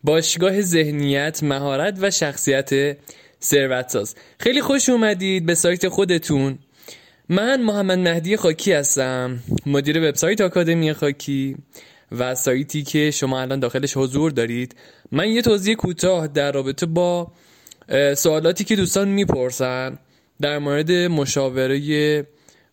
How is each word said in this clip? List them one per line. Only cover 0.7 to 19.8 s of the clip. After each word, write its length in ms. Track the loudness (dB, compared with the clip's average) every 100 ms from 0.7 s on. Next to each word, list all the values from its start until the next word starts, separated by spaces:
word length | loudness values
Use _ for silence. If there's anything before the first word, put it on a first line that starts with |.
| 2 0 0 0 0 -2 -2
مهارت 540 | -2 -2 -2 -2 -2 -2
و 100 | -2
شخصیت 840 | 0 -4 -2 0 0 0 0 0 -4 -16 -20 -20 _
ثروتساز. 720 | 0 2 2 -2 -2 -4 -6 -12 -20 _
خیلی 220 | 0 0
خوش 280 | 0 0 2
اومدید 560 | 2 2 0 0 0 0
به 100 | 0
سایت 320 | 0 0 -2
خودتون. 720 | 0 2 0 2 0 0 -4 _ _ -20 -20 -20 _ _
من 320 | 0 2 2
محمد 380 | 2 0 0 2
مهدی 380 | 2 0 0 0
خاکی 340 | 2 0 2
هستم، 680 | 2 2 0 0 -2 -4 -6 -4 -4 0
مدیر 320 | 0 2 2
وبسایت 440 | 2 2 0 2
آکادمی 520 | 2 2 2 2 2
خاکی 640 | 0 -2 -2 -4 -4 -4 -8 -16 -20 -20 -20 _
و 240 | -6 -4 -2
سایتی 480 | 0 0 0 -6
که 280 | -2 0 0
شما 300 | 0 -2 -2
الان 180 | -2 -2
داخلش 380 | -2 -2 -2 0
حضور 340 | 0 0 0
دارید. 440 | 0 -2 -4 -8 -12 -20 -20 -4
من 180 | -2 2
یه 120 | 2
توضیح 340 | 2 2 2 0
کوتاه 520 | -2 0 2 2 0
در 240 | -2 0
رابطه 340 | -2 -4 -4 -2
با، 460 | 0 0 -2 -6 -14 _ _ -20 -20 -2
اه، 260 | 2 2 2
سوالاتی 480 | 0 2 2 0
که 120 | 0 0
دوستان 320 | 2 0 0
می‌پرسن 920 | 0 0 0 -2 -2 -4 -2